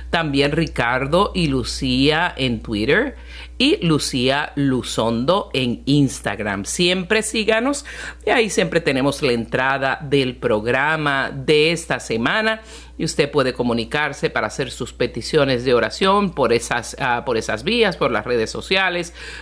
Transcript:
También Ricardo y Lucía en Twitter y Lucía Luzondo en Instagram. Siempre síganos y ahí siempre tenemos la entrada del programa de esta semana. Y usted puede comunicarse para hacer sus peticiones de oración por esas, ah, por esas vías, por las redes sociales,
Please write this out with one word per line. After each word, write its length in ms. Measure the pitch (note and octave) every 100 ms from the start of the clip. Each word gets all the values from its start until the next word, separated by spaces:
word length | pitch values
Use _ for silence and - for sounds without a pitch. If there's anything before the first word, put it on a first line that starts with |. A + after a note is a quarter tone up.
| -
También 420 | E3+ D#3 C#3 C#3
Ricardo 800 | D#3 D#3+ - A#2+ B2+ C#3 F3 G3+ F#3+
y 120 | D#3
Lucía 840 | C3 A2+ - C3 B2+ C#3+ D#3 F3 -
en 240 | C3 A2
Twitter 560 | A#2 G#2 A#2 F#3 C#4 - - - - -
y 280 | C#4 - E3
Lucía 680 | C#3+ - C3 B2+ C#3+ D3+ C#3+
Luzondo 920 | C#3 B2 A#2 - A2+ A#2 C3+ G3 -
en 300 | C3 B2 A2+ -
Instagram. 800 | D3 C3+ - - G2+ G#2 G2 G2
Siempre 560 | - F3 F#3 F3 A3
síganos 640 | G#3+ A#3 G#3 A3 C4 C#4+ - - - - -
y 60 |
ahí 180 | B3+ G#3+
siempre 320 | - F3 E3+
tenemos 400 | D#3 C3 C#3 C3+
la 100 | C3+
entrada 680 | A#2 A2 C3 C3 C3+ C3+ -
del 340 | C#3 C#3 B2+ A#2+
programa 960 | B2 G#2+ A2+ C3 D3 D#3 D3 C#3 A#2+
de 400 | C#3 C3 D3+ D#3
esta 280 | E3 - B2+
semana. 600 | - A2+ B2+ G#3+ A3 A3 - - - -
Y 60 |
usted 260 | D#3+ - C#3+
puede 220 | D3 B2+
comunicarse 760 | A#2+ B2 A#2 A2+ D3+ D3 C#3 D#3
para 180 | B2 G#2+
hacer 240 | - B2
sus 220 | - B2
peticiones 720 | - B2 A#2 - D#3 C3+ B2 C3
de 80 |
oración 580 | A#2+ A2 - F#3+ G3+ G3
por 220 | - A2+
esas, 420 | A2 - A#2+ - -
ah, 240 | C3+ A#2+ B2+
por 100 | A2
esas 300 | - A2 D#3
vías, 320 | A#3+ G#3 -
por 120 | C#3
las 160 | G#2 A#2+
redes 240 | B2 A2
sociales, 640 | A#2 - F#3+ F#3 F3 E3+ - - -